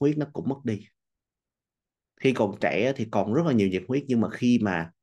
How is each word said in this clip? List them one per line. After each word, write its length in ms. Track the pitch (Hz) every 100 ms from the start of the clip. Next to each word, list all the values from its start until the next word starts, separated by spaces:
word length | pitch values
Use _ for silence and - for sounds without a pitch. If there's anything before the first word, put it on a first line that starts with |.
huyết 180 | 139 151
nó 80 | 143
cũng 160 | - 113
mất 100 | 139
đi. 160 | 120 104 - _ _ _ _ _ _ _ _ _ _ _ _ _
Khi 120 | 135
còn 220 | 123 107 98
trẻ 320 | 87 76 123 139
thì 100 | 113
còn 240 | 107 95
rất 120 | 120 170
là 60 |
nhiều 160 | 120 98
nhiệt 160 | 92 -
huyết, 160 | 135 139
nhưng 120 | 120
mà 100 | 104
khi 280 | - 120 120
mà 280 | 104 87 82 -